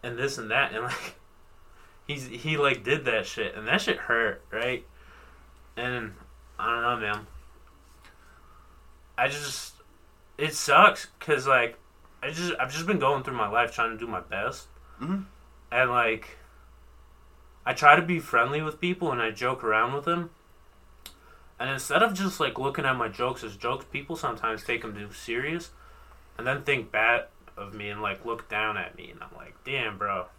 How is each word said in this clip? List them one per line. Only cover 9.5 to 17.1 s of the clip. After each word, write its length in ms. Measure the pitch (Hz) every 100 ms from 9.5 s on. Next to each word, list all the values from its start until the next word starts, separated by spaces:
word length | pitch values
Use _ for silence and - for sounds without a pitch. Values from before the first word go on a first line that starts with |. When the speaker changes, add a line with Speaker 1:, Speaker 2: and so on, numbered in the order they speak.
| - - - - - - - - -
Speaker 1:
it 160 | 156 151
sucks, 520 | - 143 202 - - -
'cause, 280 | - 143 131
like, 300 | 127 117 - - - - -
I 80 | 135
just, 220 | 160 175 -
I've 120 | 127
just 140 | 151 170
been 140 | 175
going 240 | 135 139
through 120 | 131 127
my 120 | 104
life 240 | 113 117
trying 180 | - 113
to 60 | 110
do 100 | 117
my 120 | 95
best. 460 | - 98 113 139 - - - -
Speaker 2:
Mm-hmm. 200 | 139 196 190 - - - -
Speaker 1:
And, 180 | 120 127
like, 480 | 123 117 110 - - - - - - - - -